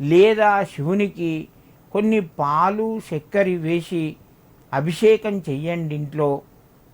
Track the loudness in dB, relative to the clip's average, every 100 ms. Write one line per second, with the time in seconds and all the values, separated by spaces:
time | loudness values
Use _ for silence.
0 | 2 6 6 6 2 2 -2 -4 -2 0
1 | -2 -4 -6 -6 -10 _ -20 -20 _ -2
2 | 0 0 -2 -4 -2 2 0 0 -4 -6
3 | -8 -10 -4 0 0 0 -2 -4 -2 -4
4 | -4 -8 -20 _ _ -20 -8 -4 -2 2
5 | 4 4 2 -6 -6 -6 -4 -4 -4 -6
6 | -8 -2 -2 -2 -8 _ _ _ _